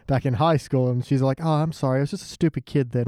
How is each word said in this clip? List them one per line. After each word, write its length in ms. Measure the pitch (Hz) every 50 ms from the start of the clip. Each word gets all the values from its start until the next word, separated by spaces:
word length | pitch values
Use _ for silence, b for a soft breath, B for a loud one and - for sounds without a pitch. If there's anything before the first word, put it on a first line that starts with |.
| b
back 200 | - 139 123 -
in 80 | 139 127
high 240 | 110 151 170 160 139
school, 320 | - - 143 131 127 127
and 120 | 123 123
she's 200 | 123 - 143 131
like, 160 | 131 135 131 -
"Oh, 60 | 160 160
I'm 240 | 156 147 156 165
sorry, 240 | 151 - - 131 131
I 40 | 135
was 80 | 143 143
just 140 | 208 190 -
a 20 | -
stupid 380 | - - 175 160 - 135 -
kid 240 | - - 147 131 120
then. 140 | 117 123 120